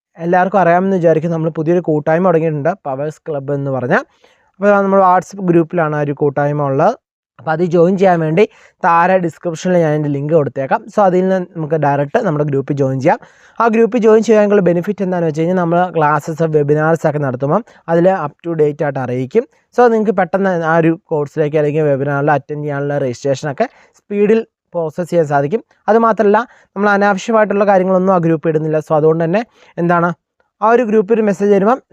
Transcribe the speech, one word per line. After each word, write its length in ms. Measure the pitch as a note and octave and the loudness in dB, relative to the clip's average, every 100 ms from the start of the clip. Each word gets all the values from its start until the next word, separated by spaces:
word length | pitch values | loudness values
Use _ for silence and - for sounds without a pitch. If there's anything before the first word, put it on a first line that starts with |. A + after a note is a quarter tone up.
| _ - E3+ | _ -10 -2
എല്ലാവർക്കും 360 | F3+ F#3+ G3 | 0 2 2
അറിയാമെന്ന് 360 | E3+ F3 F#3+ F#3+ | 2 2 0 2
വിചാരിക്കും, 320 | E3 D#3 E3+ E3 | 2 2 0 -2
നമ്മൾ 120 | D#3+ D#3+ | -4 -2
പുതിയൊരു 240 | D#3 F3 E3+ | -2 0 0
കൂട്ടായ്മ 380 | D3+ D3+ D#3+ F#3 | -2 0 0 2
തുടങ്ങിയിട്ടുണ്ട്, 420 | E3 E3 D3+ C#3+ G3 C#3+ | 2 0 -2 -4 -4 -8
പവേഴ്സ് 320 | C3+ D#3 - - | -8 -8 -10 -10
ക്ലബ്ബ് 280 | C#3+ C3+ C#3+ | -8 -6 -6
എന്ന് 140 | C#3 C3 | -4 -4
പറഞ്ഞ. 200 | B2 G#3+ - _ _ _ _ - | -2 -2 -4 _ _ _ _ -4
അപ്പോൾ 160 | G3+ G3+ G3 | 0 2 2
നമ്മൾ 160 | G3 F#3 | 2 4
WhatsApp 340 | F3+ - G3+ F3+ | 2 -2 -6 0
ഗ്രൂപ്പിലാണ് 460 | E3+ D#3+ F3+ D3+ D3+ | 0 0 -2 -2 -2
ആ 80 | D3 | -4
ഒരു 80 | C#3 | -2
കൂട്ടായ്മ 400 | D3 C#3+ D3 D3 C#3 | -2 0 -2 -2 -2
ഉള്ളത്. 240 | C3+ F#3 - _ _ _ _ | 0 0 -2 _ _ _ _
അപ്പോൾ 120 | D#3+ D#3+ | -6 -4
അത് 80 | F3+ | 0
ജോയിൻ 220 | E3+ E3+ F#3+ | 2 2 2
ചെയ്യാൻ 180 | F#3+ E3+ | 2 2
വേണ്ടി 200 | D#3 E3 A3 _ _ _ F3+ | 0 0 0 _ _ _ 0
താഴെ 300 | E3+ F3+ F#3+ E3+ | 2 2 2 -2
ഡിസ്ക്രിപ്ഷനിൽ 500 | - F3+ D#3+ F#3 F3+ | -6 -8 -6 -2 0
ഞാൻ 100 | D#3 D3+ | 2 0
അതിൻ്റെ 160 | D3 C#3 | -2 -4
ലിങ്ക് 180 | D3 E3 | 0 0
കൊടുത്തേക്കാം. 440 | C#3 C3+ C3+ A3+ A3 | 0 -4 -4 -4 -4
So 60 | G#3+ F#3+ | 0 2
അതിൽ 140 | F#3 | 2
നിന്ന് 140 | F#3 F#3+ F3+ E3 | 0 -2 -4 -8
നമുക്ക് 220 | D3 D#3+ | -4 -2
ഡയറക്റ്റ് 360 | C#3+ C#3+ C#3+ - G3+ | 0 0 -2 -2 -2
നമ്മുടെ 180 | D3 D3+ | -2 -2
ഗ്രൂപ്പിൽ 260 | C#3 C3+ C#3 | -2 -2 -2
ജോയിൻ 180 | C3 C3+ | -2 0
ചെയ്യാം. 160 | D3 A#3 - _ _ - | 0 -2 -4 _ _ -2
ആ 40 | A3+ G#3+ | 0 2
ഗ്രൂപ്പിൽ 260 | A#3 A#3+ A3 | 2 2 4
ജോയിൻ 180 | A3 A3 | 4 4
ചെയ്യാനുള്ള 340 | G#3+ G#3 G#3 F3+ | 2 4 2 2
ബെനിഫിറ്റ് 340 | F3 F#3 G3+ F#3 | 0 -2 -4 -4
എന്താണെന്ന് 240 | F3+ E3 | -2 -2
വെച്ച് 100 | D3+ | -2
കഴിഞ്ഞാൽ 180 | E3 F#3 | -2 0
നമ്മൾ 180 | E3+ E3+ F3+ E3 | 0 0 0 0
ക്ലാസ്സസ്, 520 | D3 D3+ E3 D3+ D#3+ D#3 | 0 0 -4 -4 0 0
വെബിനാർസ് 500 | C#3+ D3+ D#3 E3 D#3+ | 2 2 2 0 0
ഒക്കെ 120 | D3 C#3 | -2 -4
നടത്തുമ്പം 360 | B2+ C#3 F#3+ - _ - | -4 -2 -2 -4 _ -2
അതിൽ 140 | E3+ F#3 F#3+ D3 | 2 2 0 -4
up 100 | - E3+ | -8 -6
to 120 | E3 | -2
date 220 | D3+ C#3+ D3 | -2 -2 -6
ആയിട്ട് 120 | C#3 A#2+ | -6 -6
അറിയിക്കും. 400 | B2 C3 G#3+ C4+ _ _ - | -6 -4 -4 -4 _ _ 2
So 60 | B3 | 2
നിങ്ങൾക്ക് 220 | A3+ G#3+ G3 | 2 0 -2
പെട്ടെന്ന് 320 | F3+ F#3+ G3 E3+ D#3+ | -2 -2 -2 -2 0
ആ 20 | E3 | 2
ഒരു 120 | D#3+ E3 - | 2 0 -4
കോഴ്സിലേക്ക് 460 | D3+ C#3+ D#3+ D3 D#3 | -6 -4 -4 -2 0
അല്ലെങ്കിൽ 280 | D3 D3+ D3+ | 0 0 0
വെബിനാറിൽ 380 | C3+ C#3+ C#3 D3 C#3+ | 0 -2 -2 0 0
അറ്റൻഡ് 260 | - D3 D3 | -2 -10 -8
ചെയ്യാനുള്ള 320 | C#3 C#3+ C#3+ C3+ | -6 -4 -4 -4
രജിസ്ട്രേഷനൊക്കെ 600 | A#2+ C#3 C3 D3+ C3 A3+ _ _ _ | -4 -4 -4 -6 -6 -6 _ _ _
സ്പീഡിൽ 420 | - G3+ G#3 A3+ A3+ _ _ F3 | -8 0 2 2 -2 _ _ -8
പ്രോസസ്സ് 360 | D#3+ E3 E3+ | -6 -6 -2
ചെയ്യാൻ 160 | F3 D3 | -2 0
സാധിക്കും. 300 | C#3+ D3 A3+ - _ - | 0 0 -4 -8 _ 0
അതുമാത്രമല്ല 500 | A3 A3+ G#3 G#3 G#3+ B3 _ _ | 2 2 2 2 2 -2 _ _
നമ്മൾ 160 | F#3+ G#3 G3+ | -4 0 2
അനാവശ്യമായിട്ടുള്ള 680 | G3+ F#3+ - A3+ G#3 G3+ G3+ | 2 0 0 0 2 0 2
കാര്യങ്ങളൊന്നും 420 | F#3+ F#3 F#3 F#3 F3+ | 2 2 2 2 2
ആ 40 | E3 | 2
ഗ്രൂപ്പിൽ 240 | D#3+ E3 | 0 0
ഇടുന്നില്ല. 260 | D#3 D#3 D#3 - | -2 -2 -4 -2
So 60 | D#3 | 0
അതുകൊണ്ട് 220 | D#3 D#3+ E3 | 2 0 0
തന്നെ 160 | G3+ A#3+ _ _ - | -2 -4 _ _ -4
എന്താണ്, 280 | E3+ F3 F3 - _ _ _ - G#3+ | 0 2 0 -4 _ _ _ -2 2
ആ 20 | A#3+ | 2
ഒരു 80 | A3 | 2
ഗ്രൂപ്പിൽ 240 | A3 G3 A3 | 0 2 0
ഒരു 60 | G#3+ | 0
മെസ്സേജ് 220 | G3+ G3+ G3 | 0 2 2
വരുമ്പം 240 | G3+ C4 - | 2 0 -4